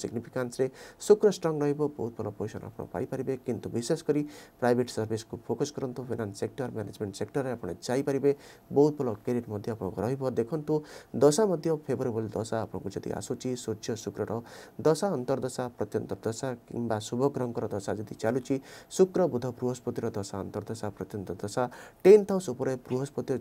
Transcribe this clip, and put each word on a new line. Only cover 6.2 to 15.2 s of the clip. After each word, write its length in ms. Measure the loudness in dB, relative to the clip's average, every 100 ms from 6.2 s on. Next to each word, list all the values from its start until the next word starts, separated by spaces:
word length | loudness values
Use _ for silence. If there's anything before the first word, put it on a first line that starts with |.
| -4 -4
ସେକ୍ଟର, 260 | -6 -4 -6 -6
ମ୍ୟାନେଜମେଣ୍ଟ 380 | -8 -6 -6 -6
ସେକ୍ଟରରେ 320 | -4 -2 -2 -4
ଆପଣ 140 | -6 -6 -2
ଯାଇପାରିବେ, 440 | 0 0 2 2 0 -4 -20 2 6
ବହୁତ 180 | 6 4
ଭଲ 100 | -2 -2 -2
କ୍ୟାରିୟର 220 | -2 -2
ମଧ୍ୟ 140 | -4 -4
ଆପଣଙ୍କ 260 | -4 -4 0 -2
ରହିବ। 160 | 0 0 0
ଦେଖନ୍ତୁ, 340 | 0 -2 0 -2 -2 -14 -10 6
ଦଶା 220 | 8 8 4
ମଧ୍ୟ 160 | 2 0 -2 -2
ଫେଭରେବଲ୍ 420 | -2 0 -2 -2 -4
ଦଶା 220 | -2 -2 -2
ଆପଣଙ୍କୁ 240 | -6 -6 -6
ଯଦି 140 | -6 -6
ଆସୁଛି, 300 | -6 -6 -4 -4
ସୂର୍ଯ୍ୟ 300 | -4 -6 -6 -6
ଶୁକ୍ରର 280 | -6 -6 -4 -4 -8 -16 -14 2 4
ଦଶା, 220 | 4 2
ଅନ୍ତର୍ଦଶା, 460 | 0